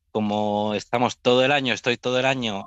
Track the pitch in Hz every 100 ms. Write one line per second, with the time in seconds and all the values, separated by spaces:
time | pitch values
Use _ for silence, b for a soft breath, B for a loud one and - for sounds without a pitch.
0 | _ 110 107 104 107 104 107 104 - 120
1 | 120 - 127 123 131 147 131 101 127 120
2 | 123 127 131 131 117 98